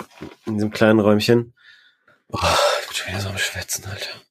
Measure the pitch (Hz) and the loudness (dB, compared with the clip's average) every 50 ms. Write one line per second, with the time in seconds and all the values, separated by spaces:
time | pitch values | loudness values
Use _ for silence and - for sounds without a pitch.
0 | - - _ - - - - _ _ 113 107 104 107 107 - - 113 107 110 110 | -18 -20 _ -18 -18 -18 -20 _ _ -6 -4 -2 -2 -4 2 4 6 6 6 6
1 | 101 107 104 104 104 117 117 120 117 120 _ _ _ - - _ _ _ _ _ | 6 6 4 4 4 4 4 2 2 -2 _ _ _ -20 -20 _ _ _ _ _
2 | _ _ _ _ _ _ - - - - - - - - - - - - - - | _ _ _ _ _ _ -8 -4 -2 0 2 2 2 0 0 -2 -6 -8 -10 -10
3 | - - 95 101 98 95 95 95 - - - 98 - - - - - 98 95 - | -8 -6 -6 -6 -6 -6 -6 -6 -6 -6 -6 -8 -8 -8 -10 -10 -10 -12 -12 -12
4 | - - - - - _ | -12 -14 -14 -16 -20 _